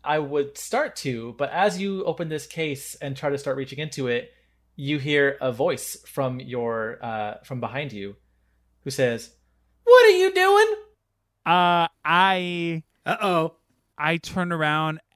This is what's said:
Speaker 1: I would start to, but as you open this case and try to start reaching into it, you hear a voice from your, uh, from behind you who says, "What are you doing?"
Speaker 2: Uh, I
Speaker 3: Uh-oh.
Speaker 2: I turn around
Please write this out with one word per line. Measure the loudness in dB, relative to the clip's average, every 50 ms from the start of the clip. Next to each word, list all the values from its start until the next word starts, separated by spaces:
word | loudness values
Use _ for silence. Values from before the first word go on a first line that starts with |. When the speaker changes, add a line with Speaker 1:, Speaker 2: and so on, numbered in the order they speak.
Speaker 1:
I | -4 -2 -2 -2
would | -2 -2 0 -2 -2 -2 -4 -14
start | -10 -4 -2 -2 -2 -2 -6 -8
to, | -6 -6 -6 -6 -6 -10 -8 -6
but | -6 -4
as | 0 2 2 2 0 0
you | -4 -4 -4 -4 -4
open | -4 -4 -4 -4 -6
this | -6 -8 -10
case | -10 -8 -6 -4 -4 -4 -6 -10 -14 -14
and | -10 -10 -10 -8 -6
try | -4 -4
to | -4 -4
start | -4 -4 -6 -6
reaching | -6 -8 -8 -10
into | -10 -8 -6 -4 -2 -2
it, | -2 -2 -4 -6 _ _ _ _ _ _ _ _ _
you | -8 -4 -2 -2 -2
hear | 0 0 2 4 4 2 2 0
a | -2 -4
voice | 0 0 0 0 0 -2 -6 -10 -12 -14 -16
from | -12 -6 -4 -2 -2 -4 -6
your, | -10 -8 -6 -4 -2 -2 -2 -2 -4 -6 -6 -8
uh, | -10 -8 -6 -6 -6 -6 -8 -10 -12
from | -10 -8 -6
behind | -6 -6 -6 -6 -8 -8
you | -8 -10 -12 -12 -14 -16 _ _ _ _ _ _ _ _ _ _ _ _ -12
who | -8
says, | -4 0 0 0 0 -2 -8 -14 _ _ _ _ _ _ _ _ _ _ 4
"What | 8 8 10 10
are | 10 8 6
you | 4 2 2
doing?" | 4 4 6 6 6 6 4 2 -4 -8 _ _ _ _ _ _ _ _ _ _ _ 0
Speaker 2:
Uh, | 2 4 4 4 4 4 2 2 0 _ _ -2
I | 0 4 4 4 4 2 2 -2 -4 -4 -4 -2 -2 -4 -4 -6 _ _ _ -4 -4
Speaker 3:
Uh-oh. | -4 -2 0 0 2 2 0 0 -4 _ _ _ _ _ _ _ _ -4
Speaker 2:
I | -2 -2 -2 -2
turn | -4 -6 -4 -4 -2 -2
around | -2 -2 0 0 0 0 0 -2 -4 -6 -10 _ _